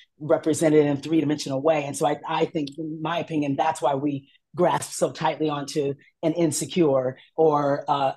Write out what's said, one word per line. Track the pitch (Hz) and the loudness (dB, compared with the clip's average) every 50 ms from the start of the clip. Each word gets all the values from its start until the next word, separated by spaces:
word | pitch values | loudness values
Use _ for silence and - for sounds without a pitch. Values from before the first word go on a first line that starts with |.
| - _ _ _ | -20 _ _ _
represented | 151 147 165 - - 160 147 - 170 156 151 151 143 | 0 0 0 2 2 0 0 2 2 4 6 6 4
in | 147 143 135 | 4 0 -2
a | |
three-dimensional | - 151 165 160 143 143 151 147 - 143 135 135 | -2 -2 0 0 2 0 -2 -2 -4 -6 -6 0
way. | 139 160 160 151 143 | 2 2 2 2 -2
And | 143 139 | -4 -4
so | - 156 147 | -2 -2 -2
I, | 151 151 - 160 | -2 -4 -4 -6
I | 160 160 165 | -2 -2 -2
think, | - - 165 143 139 - 160 | -2 -2 -6 -6 -6 -8 -10
in | 160 156 156 160 | -10 -10 -8 -8
my | 156 160 170 170 | -6 -4 -4 -4
opinion, | 151 - 160 151 147 139 139 | -6 -4 -4 -4 -2 -2 -2
that's | 135 160 160 156 - | 0 0 0 -2 0
why | 160 147 143 | -2 0 0
we | 135 143 147 139 135 - _ _ _ _ _ - | 0 -2 -2 -4 -4 -8 _ _ _ _ _ -2
grasp | 139 180 160 143 147 - - | 0 2 2 2 0 -4 -8
so | - - 180 135 | -4 -2 -2 -2
tightly | 131 - 160 160 151 143 156 151 | -2 -2 -2 -2 -2 0 -2 -2
onto | 147 143 139 135 - 156 139 139 139 - _ _ _ _ - | -2 -4 -6 -4 -2 -2 -2 -2 -4 -6 _ _ _ _ -2
an | 160 160 | -2 2
Insecure | 175 170 156 135 - 160 135 - 185 165 143 135 131 127 131 131 - - _ _ | 2 2 2 2 -2 -6 -2 2 2 4 4 4 4 2 0 -4 -8 -14 _ _
or, | - 160 156 147 147 143 139 139 143 143 - | 4 4 4 4 4 2 0 0 0 0 0
uh, | 143 139 139 135 - | 0 2 0 0 -2